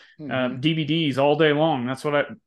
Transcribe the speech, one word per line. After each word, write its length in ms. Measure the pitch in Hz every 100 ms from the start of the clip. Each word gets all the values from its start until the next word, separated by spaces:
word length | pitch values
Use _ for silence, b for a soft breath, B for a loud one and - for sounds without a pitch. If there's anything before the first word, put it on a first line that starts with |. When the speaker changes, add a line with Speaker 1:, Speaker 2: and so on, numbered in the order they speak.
| b b
Speaker 1:
uh, 20 |
Speaker 2:
Mm-hmm. 360 | 151 131 127 131
Speaker 1:
D 120 | 147
V 120 | 160 147
Ds 320 | 165 156 127
all 180 | 139 147
day 160 | 160
long." 340 | 147 165 139 120
That's 200 | 131 151
what 100 | 143
I, 80 | - 113